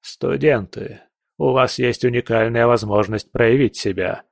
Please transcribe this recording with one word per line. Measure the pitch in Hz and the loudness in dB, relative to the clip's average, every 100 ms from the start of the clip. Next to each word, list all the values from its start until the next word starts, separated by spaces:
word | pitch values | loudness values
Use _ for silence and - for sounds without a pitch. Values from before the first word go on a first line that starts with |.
Студенты, | - - 135 139 151 127 92 - - 104 _ _ _ _ | -20 -8 -6 0 2 0 -2 -12 -14 -16 _ _ _ _
у | 135 | 0
вас | 131 127 - | 2 0 0
есть | 123 117 | -2 0
уникальная | 123 120 - 113 113 117 117 | -2 -2 0 0 0 2 2
возможность | 120 104 104 104 107 - | 2 2 0 0 -4 -6
проявить | - 117 127 123 - | 0 2 4 2 -2
себя | 104 95 92 98 - | -6 -4 -4 -6 -12